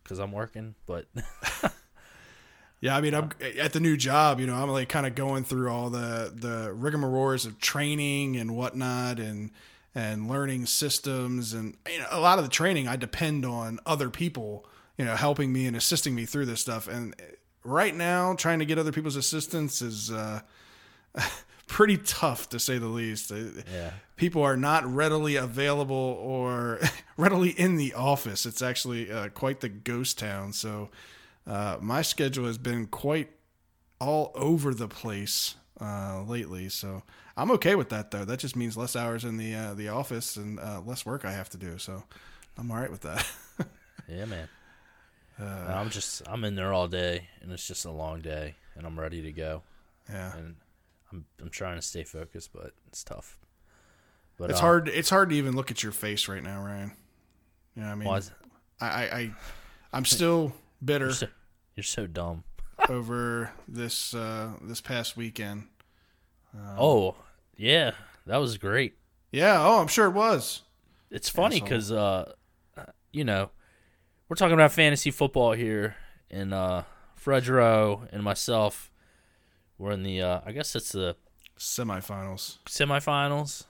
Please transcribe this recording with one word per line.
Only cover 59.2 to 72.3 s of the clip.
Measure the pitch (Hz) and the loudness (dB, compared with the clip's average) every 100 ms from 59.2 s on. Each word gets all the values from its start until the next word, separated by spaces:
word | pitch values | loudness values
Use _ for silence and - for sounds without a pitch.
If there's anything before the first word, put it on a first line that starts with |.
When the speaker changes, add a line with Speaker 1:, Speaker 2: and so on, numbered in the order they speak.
| 117 107 - - - - - | -6 -8 -14 -16 -18 -20 -8
Speaker 2:
I'm | 127 | -2
still | 131 - 170 170 151 - _ _ | 2 4 4 4 2 -4 _ _
bitter | 131 143 131 | -2 0 0
Speaker 1:
You're | |
so, | 131 - - _ _ _ - | -2 -4 -8 _ _ _ -10
you're | |
so | 98 - 98 | -6 -6 -6
dumb. | 82 85 82 - - - - - | -6 -6 -8 -10 -10 -8 0 0
Speaker 2:
over | 123 117 120 120 117 113 - - | 2 -2 -2 -2 -2 -4 -10 -12
this, | 117 117 - - | -6 -4 -4 -4
uh, | 120 110 110 110 107 | -4 -4 -4 -6 -10
this | 90 117 | -10 -10
past | - 123 113 - | -6 -4 -4 -6
weekend. | 113 110 104 101 - _ _ _ _ _ _ _ _ | -8 -6 -8 -8 -12 _ _ _ _ _ _ _ _
Um, | 107 101 98 | -16 -8 2
Speaker 1:
Oh, | 143 123 95 - - - _ - | 6 6 4 -2 -14 -20 _ -2
yeah. | 110 160 135 - - - - | 4 4 4 -2 -12 -16 -2
That | 120 | 0
was | 131 107 | 0 -2
great. | 98 113 131 - _ _ _ | 0 2 0 -4 _ _ _
Speaker 2:
Yeah. | 139 190 214 226 | 4 6 8 8
Oh, | 226 | 8
I'm | 156 | 6
sure | - | 6
it | 202 | 6
was. | 190 226 170 - - - _ _ _ - | 6 4 4 0 -8 -12 _ _ _ -14
Speaker 1:
It's | 104 - | -8 -2
funny | - 208 208 | 2 4 4
Speaker 2:
Asshole. | - | 2
Speaker 1:
'cause, | 120 104 | 0 0
uh, | 110 101 95 - | 2 2 2 -2